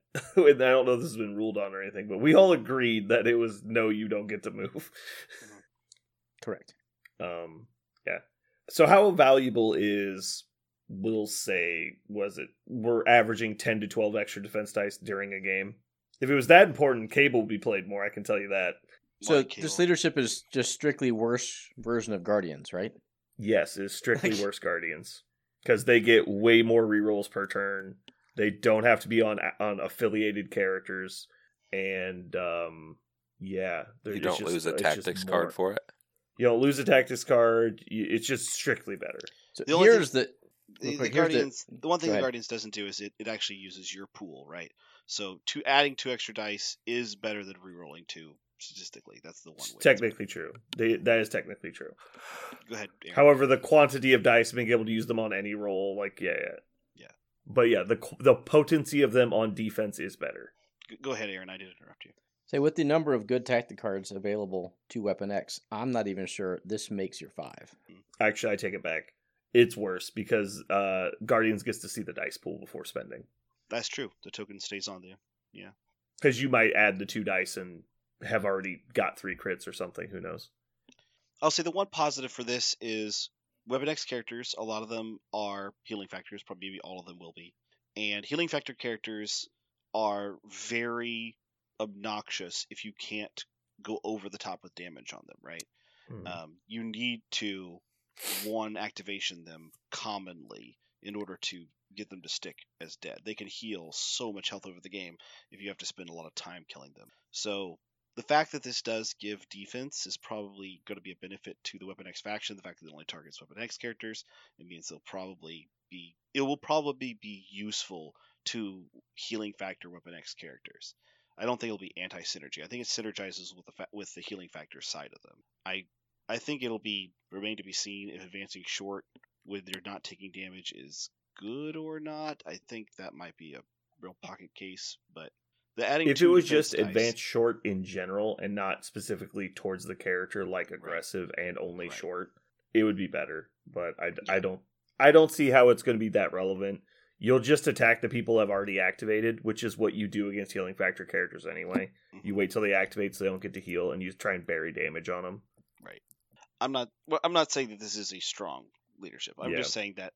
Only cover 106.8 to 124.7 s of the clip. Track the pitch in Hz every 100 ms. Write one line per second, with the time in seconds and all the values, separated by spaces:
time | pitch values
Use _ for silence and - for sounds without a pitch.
106.8 | 69 - 53 _ _ - 110 101 92 82
107.8 | _ _ _ - - 151 156 143 123 -
108.8 | 117 113 110 - 104 101 - 98 98 123
109.8 | 139 - 95 - - 107 101 98 95 90
110.8 | - 95 95 87 92 95 - 87 - 92
111.8 | 92 92 95 - 104 104 - 98 90 80
112.8 | 80 76 80 80 80 - 73 95 117 -
113.8 | 120 110 113 110 - _ _ _ 87 85
114.8 | - 78 - 95 92 87 80 82 78 _
115.8 | _ 90 85 _ _ 139 139 143 - 156
116.8 | 147 131 131 110 107 98 95 98 107 -
117.8 | - 90 78 _ _ _ - 117 101 95
118.8 | 87 - _ - - 110 107 - 95 90
119.8 | 90 87 87 85 - - 82 65 - -
120.8 | - - _ _ _ - 113 120 117 101
121.8 | 95 - 92 90 82 92 71 - 85 123
122.8 | 117 - 107 101 95 92 90 90 - -
123.8 | 92 104 95 - - 98 87 78 76